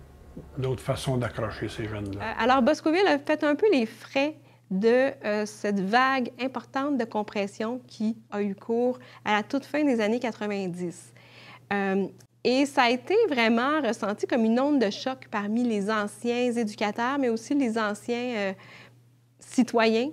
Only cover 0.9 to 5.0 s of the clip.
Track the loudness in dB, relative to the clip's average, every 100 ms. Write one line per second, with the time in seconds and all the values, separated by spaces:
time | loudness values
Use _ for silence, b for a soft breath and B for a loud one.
0.9 | -4 -2 -2 -2 -4 -6 -6 -8 -6 -8
1.9 | -6 -8 -6 -6 0 4 4 4 2 2
2.9 | 4 4 2 0 0 0 2 4 4 2
3.9 | -4 -6 -2 -2 -4 b b b 0 4
4.9 | 4